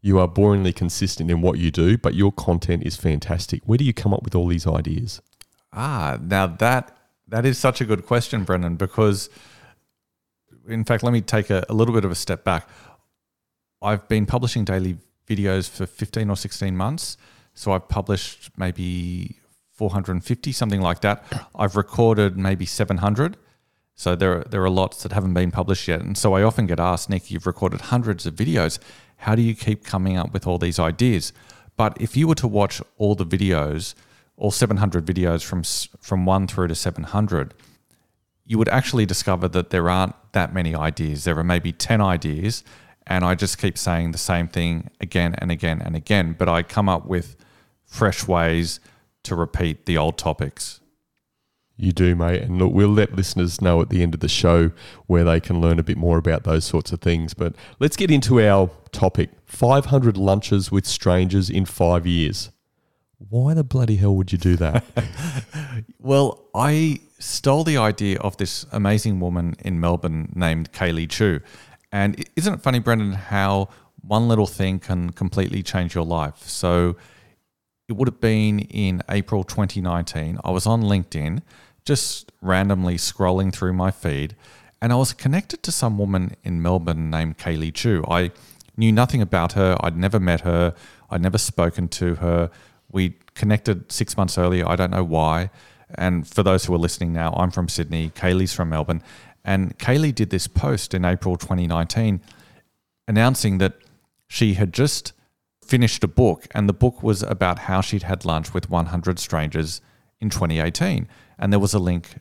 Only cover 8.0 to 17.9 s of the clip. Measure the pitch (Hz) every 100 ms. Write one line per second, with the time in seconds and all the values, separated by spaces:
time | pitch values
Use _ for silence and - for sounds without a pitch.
8 | - 123 - 117 92 92 85 85 95 -
9 | 107 98 - - - - - _ _ _
10 | _ _ _ _ _ 60 60 113 107 117
11 | 120 120 - 110 95 95 - 110 117 113
12 | 98 85 - 87 - 82 - - - _
13 | _ _ _ _ _ _ _ _ 104 104
14 | - 110 101 127 120 120 98 92 92 87
15 | _ _ _ 104 101 95 90 - 92 -
16 | 110 113 107 98 98 - 98 92 101 160
17 | - - _ _ _ - 107 95 -